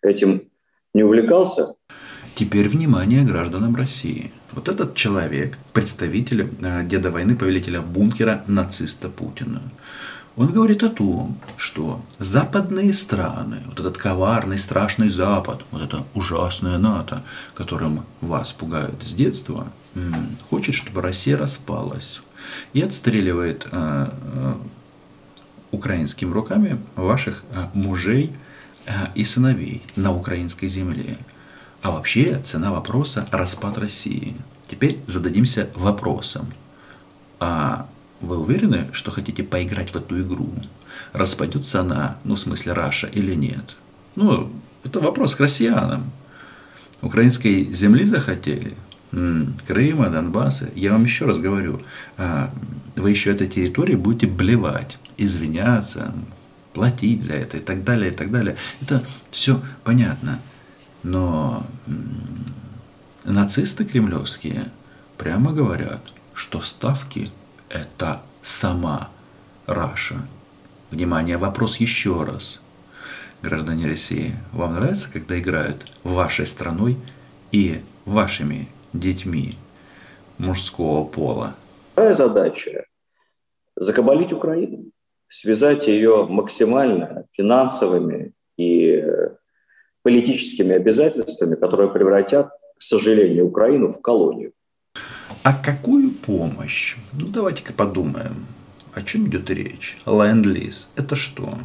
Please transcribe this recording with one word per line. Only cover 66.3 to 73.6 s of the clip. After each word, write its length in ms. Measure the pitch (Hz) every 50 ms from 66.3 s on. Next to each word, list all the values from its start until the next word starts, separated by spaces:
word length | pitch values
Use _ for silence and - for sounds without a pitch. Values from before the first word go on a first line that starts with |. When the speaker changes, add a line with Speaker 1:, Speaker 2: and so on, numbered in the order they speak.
| -
Speaker 2:
что 260 | - - - - 82
ставки — 720 | - - - - - - 139 - - - - - 101 101 - - - - - - - -
это 520 | - 82 76 - - - - 82 76 - - - - - -
сама 640 | - - - - 95 87 87 85 82 73 - - - - - - - - - - - - - _
Раша. 560 | - - 85 85 - - - - - - - - - - - - - - - - - - - - -
Внимание, 460 | - 80 90 87 85 82 82 85 85
вопрос 440 | 87 95 98 98 - 117 104 - -
еще 440 | 113 120 - - - 101 90 85 76
раз. 360 | - - - - - - - - - - - - - - - - - - - - - - - -
Граждане 440 | - 87 78